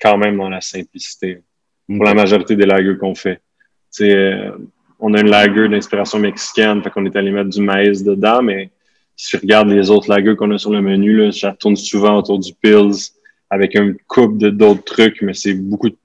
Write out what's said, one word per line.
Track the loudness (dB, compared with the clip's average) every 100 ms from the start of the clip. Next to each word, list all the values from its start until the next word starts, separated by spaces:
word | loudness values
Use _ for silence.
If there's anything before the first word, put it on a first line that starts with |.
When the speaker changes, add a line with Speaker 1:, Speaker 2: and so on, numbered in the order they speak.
Speaker 1:
quand | 0 2
même | 0 -2
dans | -6
la | -10
simplicité | -12 -14 -16 -18 -18 -12 -12 -12 _ _ _ _ -10
pour | 0
la | 2
Speaker 2:
Ok. | 4
Speaker 1:
majorité | 4 2 0 2
des | 2
lagers | 2 0 -2
qu'on | -6 -6
fait. | -8 -10 _ _ _ _ _ -2
Tu |
sais, | 2
euh, | 2 2 -4 -10 -16 -20 _ _ -8
on | 0
a | 2
une | 4
lager | 4 4 2 0
d'inspiration | -2 -4 -6 -4 -2
mexicaine, | -4 -6 -6 0 0 0
fait | -4
qu'on | -6 -4
est | -4
allé | -4
mettre | -4 -4
du | -2
maïs | -2 2 0 0
dedans, | -2 0 2 2
mais | 0 -4 -10 _ _ _ _ -16
si | -8
tu | -6
regardes | 2 4 4
les | 2 4
autres | 2 2
lagers | 0 0 0
qu'on | -2
a | -4
sur | -4
le | -4
menu, | -2 0 2 2
là, | 2
ça | 0 -8
tourne | -4 -2 -2
souvent | -2 0 2 2
autour | 0 -4
du | -6 -2
Pils, | 4 4 4 -2 -10 _ _ _ -8
avec | -4 -2 0
une | -2 -4 -2
coupe | 2 2 2
de, | 0
d'autres | 4 4 4
trucs, | -2 0 0 0
mais | -8
c'est | -6 -6
beaucoup | -6 -6 -4 -6
de | -6